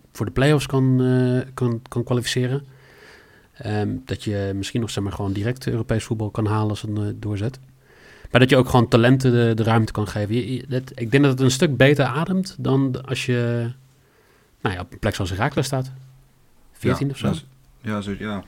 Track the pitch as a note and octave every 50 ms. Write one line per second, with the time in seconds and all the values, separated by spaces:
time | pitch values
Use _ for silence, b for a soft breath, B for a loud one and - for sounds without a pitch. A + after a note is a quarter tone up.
0 | - _ - - A2+ G2 - B2+ C3 D3 D3+ C#3 C3 C3 C3+ C3+ C3 C3 C3 B2+
1 | B2+ B2+ B2+ B2+ B2+ B2 B2 B2+ - - - - B2+ B2 A#2 A2+ - - - A#2+
2 | A#2 - B2+ B2 A#2 - - B2+ B2 B2 C3+ C#3+ C#3 B B B B B B B
3 | B B B B B B B B B B _ - - G#2+ G#2 G#2+ G#2 G#2 G#2 -
4 | - - - - - A2 G#2 G2+ G2 G2 G2 G2 F#2+ - - B2 A2+ G#2 - G#2
5 | G2 G2 F2+ - G2+ G2 G2 G2+ G2+ A#2+ B2+ - - B2 A#2 A2+ A2+ - A#2 A2
6 | - - A#2 A2 A2 G#2 - - A2 G#2 G#2+ G#2+ G#2+ G#2+ G#2 - - A2 G#2 G#2+
7 | G#2 G#2 G#2 G#2+ A2 G#2 G#2 G2 G#2 B2 B2+ - - - B B B B B B
8 | B B B B B B - B2 C3 C3 C#3+ B2+ B2 - - B2+ A#2 - - A#2
9 | A#2 B2 C3+ C3 C3 B2+ A#2+ A#2+ A#2 A#2 A2+ A2 A2 A2+ A2+ A2+ A2 A2 - G#2+
10 | G#2 G2+ - G#2+ G#2 G2+ A2+ B2 G#2 A2+ C3 - - - B2 B2+ C3 - - -
11 | A#2+ A2 C3+ C#3 C#3+ C#3 C3 C3 C3+ B2+ - - F#3 D#3 C3 A#2 C3 C#3 D3 C#3
12 | C#3+ - A#2+ D3 E3 - F#3+ F#3+ F#3 - - - B2 B2 C3 C3+ C#3 C3 B2+ B2+
13 | - - C3 - - - B2 A#2+ A#2+ A#2+ A#2+ A#2+ A#2 A#2+ B2+ - _ _ b b
14 | b b b b b b b b b b b _ - G#2+ F2+ F2+ F#2+ - - -
15 | - G#2+ - - G2+ F2 F#2+ F#2+ A#2 D3+ - - C3+ - C#3 C3 C3 - - -
16 | - - - - _ _ _ _ _ _ _ _ _ _ _ - - B2+ - -
17 | C3+ C#3 C3+ - A2 G#2 G2 D#2+ - - _ _ _ _ _ _ - G#2+ G#2+ G#2
18 | G2 G#2 G2 F#2 G2+ G#2+ G#2 F#2+ F2